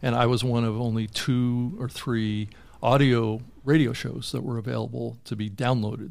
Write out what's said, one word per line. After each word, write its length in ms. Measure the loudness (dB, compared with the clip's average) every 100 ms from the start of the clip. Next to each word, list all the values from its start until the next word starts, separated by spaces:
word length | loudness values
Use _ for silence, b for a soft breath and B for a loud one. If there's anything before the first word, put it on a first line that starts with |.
And 140 | 0 4
I 80 |
was 180 | 4 4
one 220 | 2 0
of 160 | 0 0
only 260 | -2 -2 -2
two 680 | -4 0 2 2 0 -2 -4
or 120 | -8
three 580 | -6 -2 0 0 -2 -6 B B B
audio 580 | 4 6 6 4 2 -2 -8 -6
radio 280 | 2 4 4
shows 380 | 0 -6 -8 -6
that 120 | -6
were 140 | -4 -4
available 580 | -4 -4 -4 -6 -8 -8
to 100 | -8
be 160 | -6 -6
downloaded 600 | -2 0 2 0 -4 -10